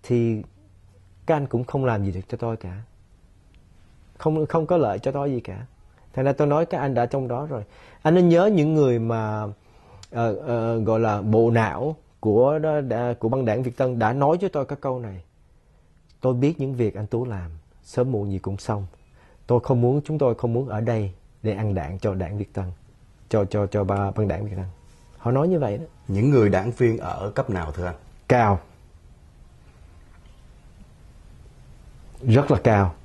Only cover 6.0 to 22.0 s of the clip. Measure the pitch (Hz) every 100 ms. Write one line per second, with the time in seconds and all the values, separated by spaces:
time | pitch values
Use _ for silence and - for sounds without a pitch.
6 | - - 135 135 147 147 170 165 139 120
7 | 120 - 127 120 151 127 104 - - -
8 | 156 175 175 170 202 190 151 156 135 120
9 | 113 113 110 107 107 104 _ - - -
10 | - 113 117 101 135 117 113 117 110 110
11 | 113 104 107 110 117 117 107 73 139 160
12 | _ _ 110 104 131 156 156 151 135 113
13 | 120 117 113 131 117 107 123 - 131 120
14 | 110 131 143 175 196 151 131 139 139 127
15 | 113 92 - _ _ _ _ _ _ _
16 | _ _ 131 123 139 170 135 123 110 95
17 | 107 117 127 101 85 80 _ - - -
18 | 127 113 101 95 - 101 - 104 98 -
19 | _ - _ _ - 123 - 123 120 143
20 | 147 156 131 113 120 117 135 107 117 113
21 | 98 90 - - 107 101 107 92 73 95